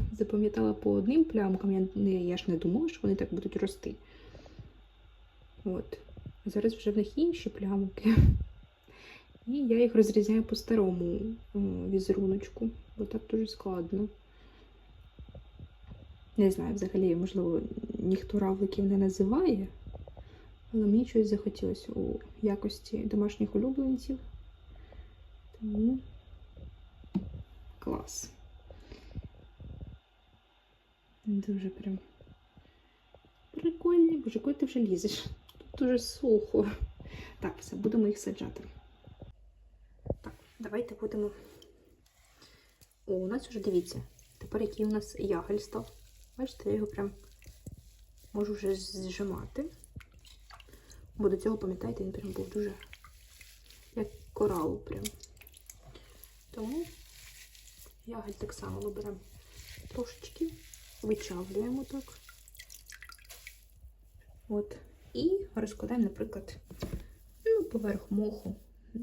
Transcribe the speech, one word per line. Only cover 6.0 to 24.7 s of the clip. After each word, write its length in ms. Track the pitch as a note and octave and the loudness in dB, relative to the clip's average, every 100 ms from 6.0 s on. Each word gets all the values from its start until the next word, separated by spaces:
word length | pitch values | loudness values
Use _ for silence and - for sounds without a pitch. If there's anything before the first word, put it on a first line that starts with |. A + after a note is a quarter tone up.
| - - - - G3+ | -14 -16 -16 -10 -4
А 40 | |
зараз 240 | G#3 A3+ | 2 2
вже 160 | A3 G#3 | 2 0
в 60 | G#3 | 2
них 220 | G3+ D4 | 0 2
інші 300 | E4+ E4+ - | 0 0 -6
плямки. 680 | - G3 G3 G3 - G#3+ A3 - - - - - _ - - - - - - A#3 | -4 0 0 0 2 6 10 8 8 0 -10 -20 _ -20 -20 -20 -20 -20 -14 -4
І 60 | |
я 260 | C#4 B3 A3+ | 0 4 6
їх 160 | A#3+ | 8
розрізняю 480 | A3 G#3+ G#3+ G#3 A3 | 8 8 8 6 4
по 140 | A3 A3 | 4 -2
старому, 640 | - A3+ F#3 F3 F3 - A3 A3+ - G3+ | 2 4 6 4 0 0 -4 -6 -6 -2
м, 340 | G3 F3+ F#3 | 0 0 2
візеруночку, 800 | G3 F#3+ F#3+ F#3+ G3 - - A3+ - - A3 | 2 4 2 4 0 -2 -4 -4 -4 -16 -8
бо 60 | |
так 180 | G3+ A3 - | -4 -4 -2
дуже 160 | A3 A3 | 0 0
складно. 600 | - G3 F3+ E3+ G3 G#3 - - - - - - - - - - - - - - - - - - - - - - - | -4 -4 -4 -2 -2 -2 -6 -20 -20 -20 -20 -20 -20 -20 -20 -20 -20 -18 -16 -18 -20 -20 -20 -20 -18 -18 -20 -6 4
Не 140 | F#3+ | 6
знаю, 240 | F#3+ A#3+ | 6 -2
взагалі, 420 | G#3 F#3+ F#3+ F#3 E3+ | -2 0 2 4 2
можливо, 440 | F#3+ F#3+ E3+ D#3+ - - - - | 0 0 2 0 -2 -8 -8 -2
ніхто 400 | F3+ F#3+ - G3+ | 2 2 2 0
равликів 460 | F#3+ F#3+ G3 - | 2 2 0 2
не 140 | G3 G3 | 4 4
називає, 680 | F#3+ F#3 G3 C#4 F4+ G3+ G3 - - - - - - - - - - | 4 4 4 4 4 2 -2 -8 -14 -14 -14 -16 -18 -20 -20 -20 -4
але 100 | A3+ | 2
мені 220 | G#3 A3 | 6 6
щось 240 | A#3+ A3+ G#3 | 6 4 6
захотілося 640 | G3+ G#3 - F#3 - - | 4 0 -2 -2 -2 -6
у 280 | - - - - - | -4 -2 -4 -8 -2
якості 560 | G#3+ G3+ G#3 - - A3 | 0 0 -4 -6 -8 -4
домашніх 560 | A3 G#3 G#3 - G#3 | 0 2 0 0 0
улюбленців. 640 | G#3 C4 C4+ C4+ B3+ - C4 - - - - - | 2 2 0 0 0 -2 -8 -8 -16 -20 -20 -20